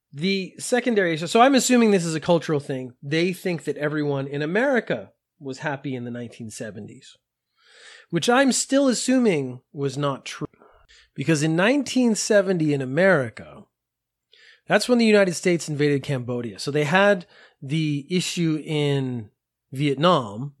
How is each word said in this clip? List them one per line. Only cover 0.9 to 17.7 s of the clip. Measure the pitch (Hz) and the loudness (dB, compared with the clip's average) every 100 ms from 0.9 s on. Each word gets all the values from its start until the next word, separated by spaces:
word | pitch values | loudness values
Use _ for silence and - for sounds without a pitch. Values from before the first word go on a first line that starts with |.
| 214 180 156 | 2 0 -2
so, | 165 | 0
so | 226 | 6
I'm | 262 | 6
assuming | 269 - 247 220 | 6 4 4 6
this | 196 | 4
is | 170 160 | 0 -4
a | |
cultural | 165 170 - 147 | 0 0 2 -4
thing. | 143 131 127 - | -4 -8 -10 -12
They | 143 160 175 | -4 -2 0
think | 180 190 165 | -2 -6 -6
that | 151 139 | -6 -4
everyone | 147 151 147 139 139 | -4 -2 -2 -2 -4
in | 143 | -6
America | 151 190 277 247 - 123 95 _ _ _ | -2 0 0 0 -2 -6 -8 _ _ _
was | 139 131 | -14 -8
happy | 156 139 143 | -8 -6 -8
in | 127 | -8
the | 120 | -8
nineteen | 120 120 - 113 | -10 -12 -14 -16
seventies, | - 113 101 104 - - - _ _ _ _ _ _ - - - | -12 -12 -12 -16 -18 -20 -20 _ _ _ _ _ _ -20 -20 -8
which | 170 233 | -4 2
I'm | 240 277 | 2 4
still | - - 269 277 | 0 0 2 2
assuming | 226 - 262 233 156 131 127 _ | 0 0 2 2 0 -2 -10 _
was | 151 139 127 | -6 -6 -2
not | 143 131 | -4 -4
true. | - - 147 _ _ _ _ _ _ | -10 -12 -12 _ _ _ _ _ _
Because | - 139 156 | -8 -2 0
in | 160 | 0
nineteen | 160 202 285 - 254 240 214 | 2 2 2 0 0 2 0
seventy | - 208 185 180 156 | 2 2 2 0 0
in | 143 | 0
America, | 127 139 190 165 120 - - - - _ _ _ _ _ _ _ _ _ - | -2 2 4 4 0 -8 -20 -20 -20 _ _ _ _ _ _ _ _ _ 0
that's | 196 226 | 0 2
when | 240 | 4
the | 226 | 6
United | 208 190 | 6 4
States | 160 185 170 - | 2 0 0 -2
invaded | 147 147 143 | 0 2 0
Cambodia. | 139 135 123 123 117 98 | -2 -6 -4 -6 -6 -8
So | - | -4
they | 147 | -2
had | 147 185 202 196 - _ - - | 2 4 4 2 -4 _ -20 -16
the | 135 | -6